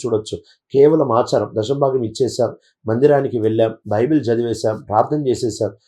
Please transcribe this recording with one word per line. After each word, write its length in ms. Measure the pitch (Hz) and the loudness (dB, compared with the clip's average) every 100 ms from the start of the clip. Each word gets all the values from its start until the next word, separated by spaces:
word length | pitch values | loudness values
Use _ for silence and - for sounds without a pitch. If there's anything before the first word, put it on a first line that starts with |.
| 123 | -2
చూడొచ్చు. 320 | 110 107 90 - _ _ | -2 -4 -12 -14 _ _
కేవలం 380 | 135 147 160 143 | 4 6 6 2
ఆచారం, 380 | 113 123 127 104 113 | 2 2 0 -2 -4
దశంభాగం 460 | 107 139 139 131 | -4 0 0 0
ఇచ్చేసాం, 520 | 113 107 123 - 113 - _ _ 107 | -4 -4 -4 0 -4 -4 _ _ -4
మందిరానికి 520 | 113 147 143 135 117 | 2 4 4 0 -2
వెళ్ళాం, 340 | 107 110 113 113 - | -2 0 0 -2 -4
బైబిల్ 340 | 104 127 156 | -2 0 0
చదివేశాం, 600 | 117 117 120 107 113 110 - | 0 -2 -2 -2 -4 -4 -2
ప్రార్థన 400 | 104 117 151 139 | 0 0 0 -2
చేసేసాం, 440 | 113 123 - 104 - | -2 -2 -2 -6 -6